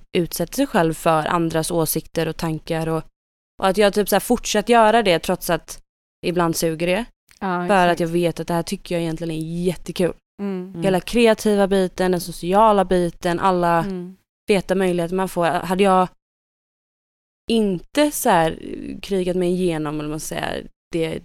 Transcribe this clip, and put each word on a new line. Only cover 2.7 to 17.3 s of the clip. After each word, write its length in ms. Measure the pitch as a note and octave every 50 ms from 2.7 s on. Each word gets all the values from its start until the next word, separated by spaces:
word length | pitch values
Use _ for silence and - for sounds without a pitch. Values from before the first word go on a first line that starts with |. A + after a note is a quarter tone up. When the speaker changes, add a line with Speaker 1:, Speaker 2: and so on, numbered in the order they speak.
| E3 D#3+ D#3+ D#3+
Speaker 1:
och, 140 | D#3+ D#3+ - - _ _ _ _ _ _ _ _ _ -
och 60 | - -
att 100 | A2+ D3
jag 160 | G#3+ G3+ G3
typ 160 | G#3 G3+ -
så 60 | -
här 40 | G3
fortsatt 500 | - - B3 G#3+ - - - G#3+ G3+ -
göra 340 | A#3+ A#3 A3+ G#3+ A3 A#3 A3+
det 160 | G3 E3+ D#3+
trots 300 | - - F#3 - - -
att 300 | E3+ D#3 - - - - - _ _ _ _ _ _ _ -
ibland 300 | F3 E3+ F3 F3 E3 E3
suger 320 | - - E3 D#3+ D#3 F3 F3
det. 180 | F3+ G3+ A#3+ - _ _ _ _ _ -
Speaker 2:
Ja, 80 | - F#3+ F3+ F3
Speaker 1:
För 60 | F3
Speaker 2:
exakt. 260 | F3 G#3 F#3+ F3+ F3
Speaker 1:
att 80 | E3+ E3+
jag 80 | F3 E3
vet 320 | E3 F3 F3 E3 D#3+ -
att 80 | E3 -
det 60 | F3
här 100 | E3+ E3
tycker 320 | - G3+ F#3+ - - F#3
jag 60 | E3+
egentligen 300 | E3+ E3 D#3+ D#3 E3 E3
är 80 | D#3+ D#3 D#3+ D#3+ E3+ F3 F3
jättekul. 480 | F#3 E3 - - - F3 - F#3 E3 - _ _ _ _ -
Speaker 2:
Mm. 280 | G3+ G3+ G3 F#3 F3+ F#3+
Speaker 3:
Mm. 140 | F#3+ E3+ E3
Speaker 1:
Hela 160 | F#3+ F#3+ F3+
kreativa 680 | - - - A#3+ A#3 A3+ A3 - - G#3+ G#3 G3+ G3+ F#3
biten, 440 | G3 G3 F#3 F3+ - - F#3 F#3
den 100 | F3+ F3
sociala 640 | F3 - E3 - - F3 F#3 G3+ A3 A3 G#3 G3+ F#3+
biten, 540 | F3+ F#3 F3+ F3+ E3+ - - - F3+ E3+ E3+
alla 400 | - F#3+ F#3 F3 F3 E3+ E3+ E3 E3
Speaker 2:
Mm. 320 | G3+ F#3+ F3+ F3 F#3 F#3 - _ _ _ _ _ -
Speaker 1:
feta 260 | G#3 F#3+ - - F#3
möjligheter 400 | F#3+ F#3+ F#3 F3 F3 E3+ E3+ F3+
man 140 | F#3+ F#3+ F3+
får. 160 | - F3+ E3+
Hade 380 | D#3+ C#3 F3 - E3+ F#3+ F#3 G3+
jag 240 | G3 F#3 F#3 F#3 F3 - _ _ _ _ _ _ _ _ _ _ _ _ _ _ _ _ _ _ _ _ _ _ _